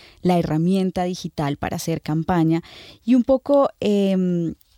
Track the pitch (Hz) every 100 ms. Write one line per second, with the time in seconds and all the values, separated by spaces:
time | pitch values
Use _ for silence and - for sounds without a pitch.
0 | - _ 180 180 170 156 170 190 185 185
1 | 180 185 165 - 143 143 - 165 - 160
2 | - 156 160 175 160 165 - - - -
3 | - 254 233 262 - 285 277 - 202 202
4 | 196 190 185 175 165 - _